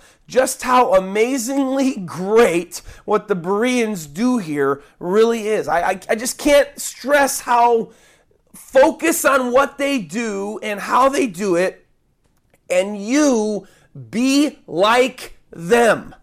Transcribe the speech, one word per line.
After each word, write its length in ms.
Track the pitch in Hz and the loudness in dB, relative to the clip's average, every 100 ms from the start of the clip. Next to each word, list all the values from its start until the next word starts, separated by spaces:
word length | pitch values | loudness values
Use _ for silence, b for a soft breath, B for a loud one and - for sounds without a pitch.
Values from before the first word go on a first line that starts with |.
| b b _ | b b _
just 360 | 196 262 - | 0 0 -4
how 320 | 240 254 240 190 | 0 2 4 2
amazingly 1000 | 185 202 233 269 226 277 269 269 262 214 | 2 0 0 -2 -2 -2 -2 0 0 -2
great 840 | 175 151 190 220 233 170 170 - B B - | -10 -8 0 4 4 2 -4 -14 B B -2
what 220 | 208 208 | -2 -2
the 80 | 185 | -6
Bereans 720 | 165 202 247 254 226 202 147 | -2 0 0 0 -2 -6 -10
do 300 | 147 247 247 | -4 0 0
here 440 | 160 147 135 139 B B | -2 -2 -2 -2 B B
really 480 | 175 208 226 233 214 | -2 2 2 0 -2
is. 200 | 208 139 | -4 -2
I, 140 | 165 | -2
I, 180 | 175 196 - | -2 -4 -4
I 60 | 220 | -4
just 220 | 247 - | -4 -4
can't 420 | 294 285 262 - | 2 4 2 -6
stress 600 | - - 240 285 269 - | -14 -10 -2 0 0 -2
how, 500 | - 240 240 233 208 b b b b _ _ - | -2 2 4 2 -2 b b b b _ _ -20
focus 720 | - 262 302 - 330 330 294 | 0 4 4 4 -2 0 2
on 260 | 269 247 | 2 2
what 260 | 247 277 - | 2 0 -2
they 220 | 277 277 | -2 -2
do 600 | 160 196 233 196 202 214 | -4 -6 -4 -6 -8 -8
and 160 | 214 202 | -8 -8
how 300 | 214 220 269 | -2 2 2
they 180 | 277 269 | 2 -2
do 280 | 170 208 170 | -2 0 0
it, 300 | 185 - _ _ _ _ _ _ _ _ _ | 0 -4 _ _ _ _ _ _ _ _ _
and 280 | 180 196 208 | -2 0 -6
you 680 | 202 285 294 233 214 104 b b b 139 117 | -2 2 2 2 -2 -6 b b b -20 -8
be 500 | 214 254 277 294 - - | -4 0 2 0 -4 -10
like 720 | 160 208 247 254 - - - _ | -2 2 2 0 -4 -18 -20 _
them. 640 | - 170 233 233 156 - - | -14 0 2 4 2 -4 -20